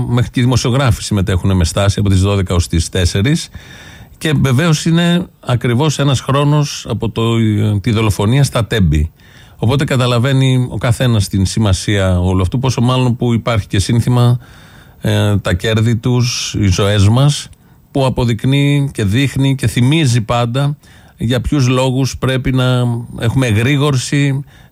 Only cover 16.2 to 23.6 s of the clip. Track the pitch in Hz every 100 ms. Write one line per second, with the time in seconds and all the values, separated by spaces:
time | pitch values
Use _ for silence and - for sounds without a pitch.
16.2 | 120 - - - 101 87 101 104 101 120
17.2 | 143 143 - - - - _ 139 131 -
18.2 | 120 117 131 139 143 143 139 - 101 117
19.2 | 139 139 135 131 120 - 123 160 139 120
20.2 | 104 120 117 123 143 147 - - - -
21.2 | 117 123 107 151 123 127 131 127 131 -
22.2 | 127 131 131 127 127 123 123 120 117 -
23.2 | 117 135 127 104